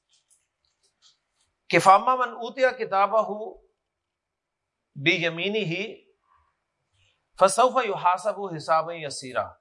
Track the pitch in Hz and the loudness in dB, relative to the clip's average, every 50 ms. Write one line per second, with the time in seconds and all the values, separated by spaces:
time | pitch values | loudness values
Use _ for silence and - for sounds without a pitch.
0 | _ _ _ _ _ _ _ _ _ _ _ _ _ _ _ _ _ _ _ _ | _ _ _ _ _ _ _ _ _ _ _ _ _ _ _ _ _ _ _ _
1 | _ _ _ _ _ _ _ _ _ _ _ _ _ - 185 170 175 190 190 208 | _ _ _ _ _ _ _ _ _ _ _ _ _ 0 0 4 8 8 8 8
2 | 233 254 262 254 247 233 233 240 226 - - 269 262 254 - 226 220 175 196 190 | 6 2 0 0 0 -4 -6 -8 -12 -10 -2 0 0 0 0 -2 -6 -2 0 0
3 | 202 190 214 220 202 - 202 214 220 - - - _ _ _ _ _ _ _ _ | 2 2 2 0 -2 -2 -4 -10 -12 -14 -16 -20 _ _ _ _ _ _ _ _
4 | _ _ _ _ _ _ _ _ _ _ _ _ _ _ _ _ _ _ - 147 | _ _ _ _ _ _ _ _ _ _ _ _ _ _ _ _ _ _ -12 -4
5 | 139 165 185 170 170 165 165 165 180 196 214 220 190 160 170 185 214 226 - - | 0 0 2 2 0 -4 -4 -4 -4 -4 -4 -4 -4 -4 -6 -6 -8 -10 -12 -16
6 | _ _ _ _ _ _ _ _ _ _ _ _ _ _ _ _ _ _ _ _ | _ _ _ _ _ _ _ _ _ _ _ _ _ _ _ _ _ _ _ _
7 | _ _ _ _ _ _ _ - 185 196 196 226 254 254 220 262 240 202 185 156 | _ _ _ _ _ _ _ 2 2 4 4 4 2 2 2 0 -2 -2 -2 -2
8 | 175 175 185 190 - 208 190 196 202 185 165 151 - 170 160 160 160 170 170 165 | 0 0 0 0 -2 -6 -6 -6 -8 -10 -10 -8 -2 0 0 0 0 -2 -8 -10
9 | 156 139 131 - 135 127 117 110 98 - - _ | -10 -12 -12 -12 -12 -8 -6 -6 -6 -6 -8 _